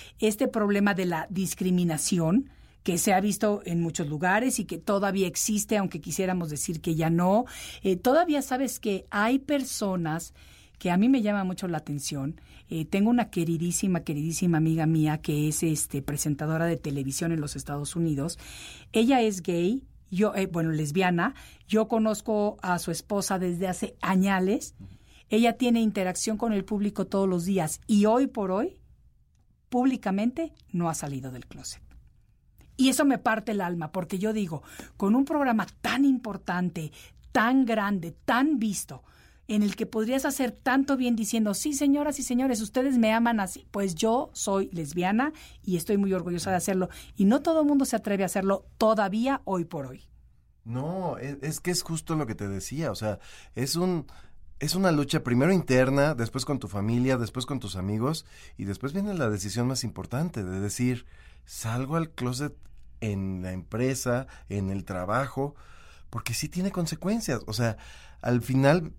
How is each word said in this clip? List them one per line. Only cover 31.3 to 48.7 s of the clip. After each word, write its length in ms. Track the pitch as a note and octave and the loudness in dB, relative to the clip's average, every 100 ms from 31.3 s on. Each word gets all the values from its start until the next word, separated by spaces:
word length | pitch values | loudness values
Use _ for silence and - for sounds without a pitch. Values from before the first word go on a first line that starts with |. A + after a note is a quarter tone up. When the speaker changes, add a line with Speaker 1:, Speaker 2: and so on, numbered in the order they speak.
Speaker 1:
del 140 | B2+ - | -10 -14
closet. 360 | D3 - - - - - _ _ _ _ _ - - | -14 -14 -14 -18 -20 -20 _ _ _ _ _ -10 0
Y 120 | C4 | 2
eso 160 | C4 D4 | 4 4
me 120 | A#3+ | 2
parte 340 | A#3+ A3 G#3+ | 2 0 0
el 100 | G#3 | -2
alma, 300 | F3+ F3 D#3 | -2 -2 -4
porque 280 | F#3+ E3+ F#3+ | -6 -4 -2
yo 120 | G#3+ | -2
digo, 300 | A3 F#3+ D3+ - - - - | 0 -2 -6 -12 -18 -18 -2
con 180 | G3 A#3 | 2 4
un 100 | C#4 | 2
programa 420 | D#4 C4+ A3 F#3 - | 0 2 0 -2 -4
tan 240 | A#3 B3 C#4 | -2 2 4
importante, 840 | B3+ A3+ F#3+ - F3+ F3+ E3+ D#3 - - - - | 2 -2 -8 -4 -2 -2 -4 -10 -12 -20 -20 -4
tan 340 | - A3 C4 B3 | 2 4 4 2
grande, 500 | A3 G3+ G3+ E3 - - | 2 0 -2 -4 -6 0
tan 320 | A#3 C#4+ C#4+ | 2 2 2
visto, 460 | A3 F#3 - B2+ - - - _ - | 0 -4 -8 -14 -20 -20 -20 _ -2
en 160 | G#3+ | 0
el 120 | G3+ - | 2 0
que 100 | A3 | -4
podrías 400 | A3 A3 C4 C#4+ | -2 -2 0 0
hacer 260 | C#4 B3+ | -2 -2
tanto 440 | - - C4 C4+ C4+ | -2 0 2 2 2
bien 200 | B3 A#3 | 0 0
diciendo, 380 | G#3+ A#3 G#3+ F#3+ | 0 0 0 0
"Sí, 180 | D4+ | -2
señoras 460 | C#4 D4 C#4+ D4 C#4+ | 0 2 2 2 -2
y 40 | |
señores, 380 | B3 B3 C4 A3+ | -2 0 0 0
ustedes 360 | G#3+ - C4 B3 | -2 0 2 4
me 140 | A3 | 4
aman 260 | A3 A#3 A#3 | 4 4 2
así", 280 | F#3 - - | -2 -6 -8
pues 240 | G#3 G3 D#3+ | -4 -2 0
yo 340 | A3 A#3 D#4 | 2 2 0
soy 360 | - - G3 G3 | -6 -2 0 -2
lesbiana 640 | E3+ D3 F3 F3+ G#3+ C#4+ D#4 - - | -4 -6 -2 0 2 0 -4 -14 -12
y 120 | - F3+ | -2 -2
estoy 220 | D#3+ G3+ | 2 2
muy 160 | G3 | 2
orgullosa 380 | F#3 E3+ F3 F#3+ | 0 -2 -4 0
de 60 | F3+ | 0
hacerlo. 320 | F#3 F#3+ F3 - - - | 0 0 -2 -6 -10 2
Y 100 | G3 | 4
no 160 | C4 | 4
todo 200 | C#4 D#4+ | 4 2
el 60 | D4 | 4
mundo 180 | C#4+ C4 | 4 2
se 100 | A3+ | 0
atreve 280 | G#3 G3 | 0 0
a 40 | F#3 | 0
hacerlo 380 | G3+ F#3+ G3 - | 0 0 0 -2